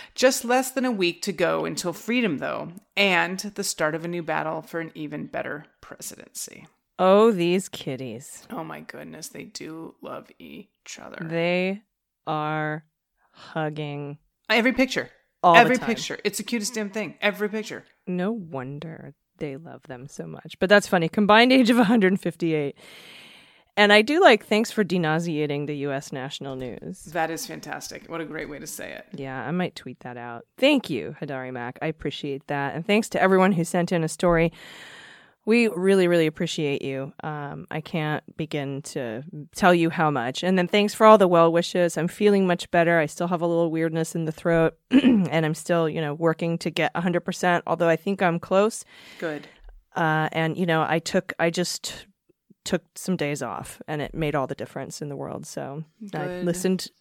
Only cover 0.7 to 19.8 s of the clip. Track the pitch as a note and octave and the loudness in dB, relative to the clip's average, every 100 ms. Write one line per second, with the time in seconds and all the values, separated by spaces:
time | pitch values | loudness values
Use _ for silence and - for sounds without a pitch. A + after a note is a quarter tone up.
0.7 | C4+ B3+ G#3 F3 - - F3 E3 D#3+ E3 | -2 -2 0 0 -2 -6 -2 0 0 -2
1.7 | D3+ F3+ - - B3 A3 C3+ - - D#3+ | -4 -6 -6 -2 0 0 -2 -4 -6 -8
2.7 | F3 - - G3+ F3 E3+ F#3 G#3 - G3 | -14 -8 0 2 2 0 -4 -10 -8 -8
3.7 | - D#3 D#3+ E3+ F3 D#3 D#3 D#3 E3 - | -2 -2 -2 -6 -6 -4 -4 -4 -6 -8
4.7 | E3+ E3 - D3 D3+ D3 C3 B2+ D3 - | -10 -10 -10 -10 -10 -10 -8 -8 -10 -14
5.7 | _ - - - - - - - G1+ D#3+ | _ -20 -16 -16 -16 -18 -16 -14 -16 -20
6.7 | _ _ - F#3 G3+ A3+ F#3+ E3+ F#3 - | _ _ 0 4 6 6 4 2 0 -2
7.7 | - - C3 C3 A2+ - - - E3 D#3+ | -10 -10 -8 -10 -12 -14 -20 -16 -12 -12
8.7 | D3+ D#3 - D#3 D#3+ - D#3 E3+ - E3 | -14 -16 -16 -16 -16 -16 -16 -16 -16 -14
9.7 | D#3+ D#3+ - - - - - - - - | -14 -16 -16 -14 -14 -16 -20 -20 -20 -20
10.7 | _ - - - - E3 E3 E3+ F3+ F#3 | _ -20 -18 -16 -14 -6 -2 0 0 -2
11.7 | G3+ _ _ _ _ - D#3 D3+ D#3 D3+ | -4 _ _ _ _ -8 -6 -4 -4 -4
12.7 | D3+ - _ _ _ _ _ - D#3+ D#3 | -6 -12 _ _ _ _ _ -10 -6 -6
13.7 | D#3 D3 C#3+ C#3+ D3 _ _ - A3+ A#3+ | -6 -8 -8 -10 -14 _ _ -2 2 2
14.7 | A#3+ C4 D#3 A#2 _ _ _ F3+ G3 A#3 | 2 0 -2 -8 _ _ _ 6 8 8
15.7 | B3+ - A3+ - - G3+ G3+ G3+ A#3 G3+ | 4 0 -4 -6 -6 -6 -6 -4 -4 -4
16.7 | A3 G3+ G#3+ F3+ - G#3 F#3+ G#3 G#3+ G#3+ | -6 -6 -6 -8 -4 -2 -2 -4 -4 -8
17.7 | B2 - _ - F3+ F#3 A#3 E3 C3+ B2+ | -12 -16 _ -8 -4 -2 -4 -8 -10 -8
18.7 | C#3+ D#3+ D#3+ C#3 - _ - D3+ C3+ E3 | -10 -12 -14 -16 -20 _ -12 -10 -10 -14
19.7 | B2+ | -18